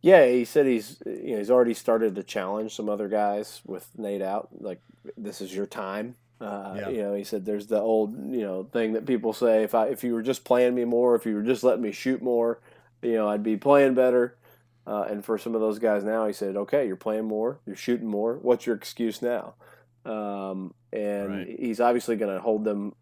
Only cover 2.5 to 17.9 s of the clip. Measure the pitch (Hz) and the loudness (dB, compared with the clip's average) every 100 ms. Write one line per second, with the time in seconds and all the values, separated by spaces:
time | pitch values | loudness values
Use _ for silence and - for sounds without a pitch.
2.5 | 104 110 - 107 104 104 104 104 104 107 | -4 -6 -6 -6 -4 -2 0 0 -2 -6
3.5 | - - 92 - - 107 101 95 104 - | -14 -12 -14 -14 -10 -6 -4 -4 -6 -8
4.5 | - 101 90 _ _ - - 104 - 95 | -12 -12 -12 _ _ -18 -12 -12 -10 -10
5.5 | 95 101 - 95 101 117 123 _ _ 104 | -8 -8 -8 -8 -6 -8 -14 _ _ -10
6.5 | 101 98 95 98 120 101 101 101 107 95 | -10 -10 -10 -6 -4 -4 -4 -6 -6 -4
7.5 | 104 101 107 113 110 104 117 - 127 101 | -6 -2 0 2 2 0 -4 -6 -4 -4
8.5 | 92 101 120 110 113 123 120 113 107 120 | -6 -4 -2 0 -2 0 0 0 0 4
9.5 | 110 107 117 110 123 123 117 117 127 - | 4 4 2 0 -2 -2 -2 -2 -4 2
10.5 | 123 123 123 120 120 123 117 113 104 110 | 4 4 2 0 2 4 4 2 -2 0
11.5 | 127 123 101 110 95 131 131 127 120 117 | 2 2 2 -2 -4 -2 -2 0 2 0
12.5 | 117 _ - _ _ 120 113 104 104 107 | -2 _ -20 _ _ -2 0 0 0 -2
13.5 | 104 143 143 139 127 127 123 123 _ _ | 0 6 6 6 4 4 4 2 _ _
14.5 | _ _ _ - 104 87 104 101 107 117 | _ _ _ -8 -6 -4 -6 -4 -4 -2
15.5 | 113 110 107 113 104 101 113 107 101 101 | 0 0 0 0 2 0 0 -2 -2 -4
16.5 | 98 101 143 120 95 110 110 110 107 117 | -4 0 0 0 -4 -4 -4 -2 -2 -4
17.5 | 135 - 95 - | -6 -14 -10 -4